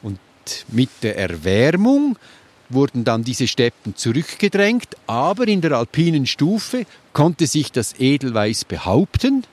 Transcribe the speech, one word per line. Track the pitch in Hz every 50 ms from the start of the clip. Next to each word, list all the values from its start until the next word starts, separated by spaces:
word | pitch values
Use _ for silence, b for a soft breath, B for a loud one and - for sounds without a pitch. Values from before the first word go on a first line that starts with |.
| -
Und | 107 101 95 _ _ _ _ _ - - - - -
mit | 110 113 131 127 - -
der | - 110 104 -
Erwärmung | 98 90 90 80 76 92 95 104 120 147 160 180 208 240 277 285 294 294 240 b b b b b b b b b b _
wurden | 127 131 139 135 - 127 117
dann | 123 113 113 113
diese | 123 123 - 131 113
Steppen | - - 120 120 - _ _ 107 98
zurückgedrängt, | - - 117 113 139 165 - - - - 202 - 196 202 202 233 247 - - - - _ -
aber | 110 117 135 165 202 196 254 214
in | 214 190
der | 165 165
alpinen | 147 117 117 - - - 165 170 165 151 135 -
Stufe | - - 147 160 208 220 - - - 254 226 B B B B _
konnte | _ - 147 160 170 _ 165 131
sich | - 156 143 -
das | _ 127 110 - - -
Edelweiß | 131 131 139 139 135 131 117 110 104 107 113 - -
behaupten | _ - 82 - 90 95 127 196 - - - - 262 277 269 233 _